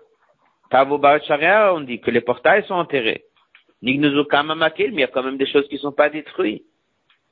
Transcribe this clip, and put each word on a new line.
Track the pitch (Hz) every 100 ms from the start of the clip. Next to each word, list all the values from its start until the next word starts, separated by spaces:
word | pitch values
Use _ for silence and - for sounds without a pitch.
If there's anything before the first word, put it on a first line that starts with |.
| _ _ _ _ _ _ _
Tavo | 127 135 143
Barat | 139 147
Sharia, | 147 147 165 208 208
on | 170
dit | 135 120
que | -
les | 120
portails | 120 120 156 202 202
sont | 185
enterrés. | 160 139 110 - - _ _ _ _ _
Nignozu | 117 143 147 143 147
Kama | 143 151 160
Makil, | 160 160 214
mais | 190
il |
y |
a | 127
quand | 131
même | 131 135
des | 135
choses | 143 143
qui | 143
sont | 143
pas | 139 147
détruites. | 151 - - 196 202 - _ _ _ _ _ _